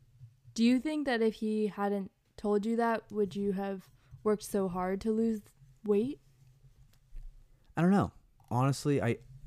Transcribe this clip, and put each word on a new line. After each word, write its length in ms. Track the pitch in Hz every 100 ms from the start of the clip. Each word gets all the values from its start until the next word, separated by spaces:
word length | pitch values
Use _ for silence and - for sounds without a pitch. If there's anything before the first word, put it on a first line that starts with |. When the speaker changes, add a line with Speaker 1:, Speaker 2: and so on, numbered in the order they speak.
| _ - - _ -
Speaker 1:
Do 100 | -
you 140 | 233 254
think 280 | 311 302 277
that 160 | 233
if 120 | 220
he 340 | 214 214 214 214
hadn't 420 | 185 202 202 190 - _ -
told 300 | 208 208 214
you 100 | 226
that, 340 | 233 226 -
would 240 | 208 202 202
you 160 | 202
have 360 | 190 196 196 - - _ -
worked 220 | 208 208
so 240 | - 202 190
hard 320 | 180 185 196
to 80 | 220
lose 300 | 220 226 214 - _ - -
weight? 360 | 208 202 247 302 _ _ - - - - - _ _ - - - - _ _ -
Speaker 2:
I 60 |
don't 80 | 175
know. 220 | 196 113 - - _ -
Honestly, 500 | 120 135 135 147 139
I, 180 | 107 - - -